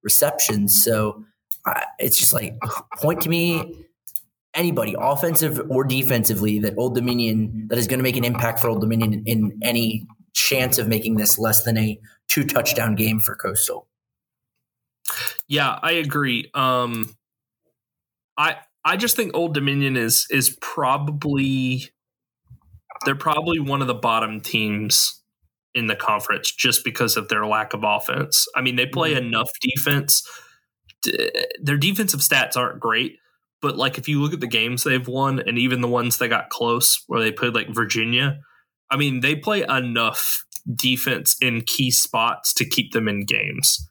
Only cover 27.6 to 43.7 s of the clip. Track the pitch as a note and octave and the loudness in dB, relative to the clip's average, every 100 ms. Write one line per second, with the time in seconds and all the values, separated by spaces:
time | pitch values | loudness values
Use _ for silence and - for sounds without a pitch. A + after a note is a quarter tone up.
27.6 | G#2+ G#2+ G#2+ G#2 - D3 C#3+ - - C3+ | 0 -2 0 0 0 -4 0 0 0 0
28.6 | C3 B2 C3 E3 D#3+ C3+ A#2+ A2+ A#2+ - | 0 0 -2 0 0 0 0 -2 -2 -4
29.6 | C3 C#3 - C#3+ - - - - - _ | -2 0 2 0 2 0 0 -20 -20 _
30.6 | _ _ _ - - - - - - - | _ _ _ -8 -4 -2 -2 -2 -6 -4
31.6 | C#3+ C#3+ E3+ G3 G3+ C#3+ - C#3 B2 B2+ | -2 2 2 0 -2 0 4 4 2 0
32.6 | B2 - A#2 A2+ C3 - _ _ _ _ | -2 -2 -2 0 -2 -8 _ _ _ _
33.6 | C#3+ C3+ C3+ B2+ C#3 D3 D3+ D#3+ B2 A#2 | -4 0 -2 -2 -2 0 0 -2 -2 0
34.6 | A2+ B2 D3 B2+ B2 C3 C3+ C3+ - A#2+ | 0 -2 0 0 0 -2 0 0 -2 0
35.6 | B2+ B2+ A#2+ A#2+ A#2+ - A#2+ A#2 - - | 0 2 0 0 0 0 0 0 -2 -2
36.6 | A#2 A#2 - - - A#2+ A2+ G#2+ B2 A2+ | 0 2 2 2 0 0 0 0 -2 -2
37.6 | - G#2+ A2 A2+ A2+ B2 C#3 C#3+ - _ | -2 -2 0 0 0 2 0 -2 -12 _
38.6 | _ _ _ C3+ C#3+ C3 C3 D3+ F3 G#3 | _ _ _ 0 0 2 0 0 0 0
39.6 | - C3 B2 A#2 A2+ - - - - - | 0 0 0 0 0 0 -2 -4 -6 -14
40.6 | - A#2 C3 B2+ - A#2+ C#3+ - B2+ A#2 | -8 -2 0 0 0 0 0 0 0 0
41.6 | A2+ - B2+ - - A2+ A#2 - - - | -4 0 2 2 2 0 0 0 -2 -2
42.6 | A#2+ - A2 A#2 G#2+ G2+ G2+ - - - | 0 -2 -2 -2 0 -2 -2 -4 -2 0
43.6 | - | 0